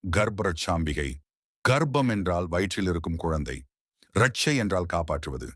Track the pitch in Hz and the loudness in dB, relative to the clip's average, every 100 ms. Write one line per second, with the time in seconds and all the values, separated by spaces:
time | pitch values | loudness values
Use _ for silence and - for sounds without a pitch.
0 | 92 90 107 101 101 82 - 85 80 73 | 0 2 2 0 -2 -2 -2 0 0 -2
1 | 69 67 _ _ _ _ - 131 156 139 | -4 -8 _ _ _ _ 2 4 4 2
2 | 127 107 92 87 90 85 98 - 95 85 | 2 2 0 0 0 0 0 0 0 0
3 | 80 82 82 80 69 67 69 _ _ _ | -2 -2 0 -2 -2 -8 -12 _ _ _
4 | _ - 123 - - 143 104 92 87 85 | _ 2 2 2 0 2 2 0 0 -2
5 | 80 76 78 65 62 | -2 -4 -4 -8 -10